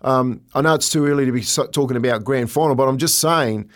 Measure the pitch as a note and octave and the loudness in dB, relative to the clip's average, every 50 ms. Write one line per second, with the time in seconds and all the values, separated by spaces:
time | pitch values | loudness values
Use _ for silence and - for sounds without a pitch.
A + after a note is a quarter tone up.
0 | - C3 C3 B2+ B2+ B2+ A#2 - - _ - C#3 C#3+ D#3+ D#3+ D3+ - - - D#3 | -2 0 0 2 0 0 -4 -8 -10 _ -2 0 2 2 2 2 0 -2 0 0
1 | D3 C#3+ C#3+ C#3+ C#3 C3 A#2+ B2 G#2 - - D#3 B2+ - - D3 C#3 B2 B2+ A#2+ | 0 2 2 2 0 0 0 -2 -2 -2 -2 -2 -2 -2 -2 -2 -2 -2 -2 -2
2 | A#2 B2+ A#2+ G#2+ G#2 B2+ C#3 B2+ A#2+ A2 - D3 D#3+ D3+ C3+ A#2+ C3+ C3+ C3 C#3 | 0 0 0 -2 -2 -2 -2 -2 -2 -2 0 0 2 2 2 2 2 2 0 0
3 | D#3+ E3 - - - D#3+ E3+ D#3+ C#3 A2+ A2 G#2+ G#2 - - | 0 0 0 0 2 2 2 2 2 0 -2 -4 -6 -10 -16